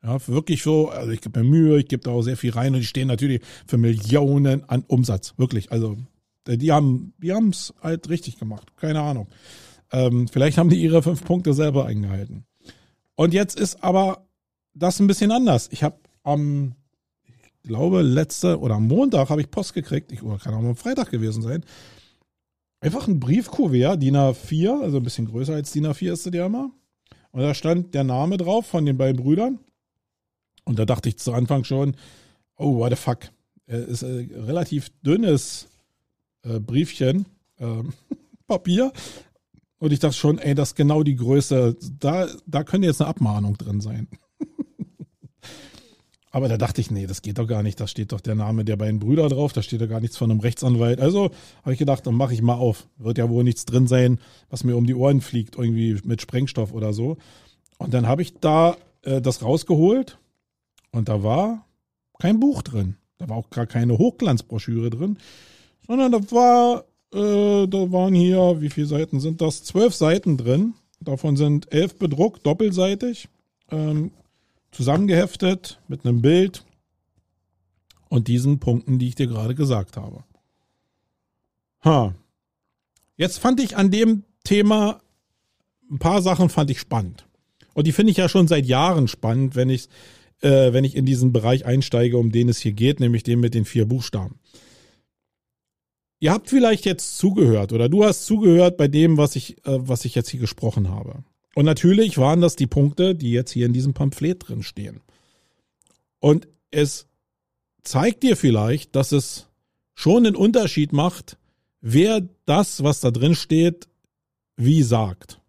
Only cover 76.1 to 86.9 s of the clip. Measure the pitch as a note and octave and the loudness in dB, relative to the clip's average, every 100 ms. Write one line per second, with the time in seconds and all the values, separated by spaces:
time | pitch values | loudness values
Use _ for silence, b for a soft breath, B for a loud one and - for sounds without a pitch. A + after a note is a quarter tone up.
76.1 | A#2+ B2 F3 F#3+ - _ _ _ _ _ | 2 4 4 2 -2 _ _ _ _ _
77.1 | _ _ _ _ _ _ _ _ _ _ | _ _ _ _ _ _ _ _ _ _
78.1 | B2+ A2 B2 C3+ C#3+ - B2 - C3 B2 | -2 0 0 2 0 0 -2 0 -2 -2
79.1 | B2 B2+ A2+ A2 B2+ C#3 A#2 F#2 - G#2 | -4 -4 -4 -6 -2 -2 -2 -4 -12 -14
80.1 | - - _ _ _ _ _ _ _ _ | -16 -20 _ _ _ _ _ _ _ _
81.1 | _ _ _ _ _ _ _ D#3+ D3+ G#2+ | _ _ _ _ _ _ _ 2 2 2
82.1 | F#2 _ _ _ _ _ _ _ _ _ | -6 _ _ _ _ _ _ _ _ _
83.1 | - F3+ - B3 B3+ B3+ - G3 G3+ A3+ | -6 -6 -2 0 0 -2 2 2 4 2
84.1 | A3 - _ - G3+ G#3 G#3+ G#3 A3 _ | 2 -4 _ 0 2 4 4 0 -4 _
85.1 | _ _ _ _ _ _ _ _ C#3+ E3 | _ _ _ _ _ _ _ _ -2 2
86.1 | G3 F3+ F3 F3+ - C#3+ C3 - | 2 2 2 2 2 -2 -4 -4